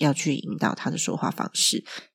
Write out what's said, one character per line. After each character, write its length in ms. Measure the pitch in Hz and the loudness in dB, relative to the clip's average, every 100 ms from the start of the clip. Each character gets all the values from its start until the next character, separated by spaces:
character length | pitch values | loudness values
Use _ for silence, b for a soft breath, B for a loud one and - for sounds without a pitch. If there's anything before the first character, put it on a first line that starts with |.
要 100 | 151 | 2
去 200 | 135 - 139 | 4 2 0
引 200 | - 156 | -2 0
导 180 | - | 0
他 140 | - - | 0 -4
的 80 | 165 | -2
说 180 | - | -2
话 160 | 90 - | -2 -2
方 200 | - - | -2 -4
式。 320 | - - - - B B | 2 2 2 -4 B B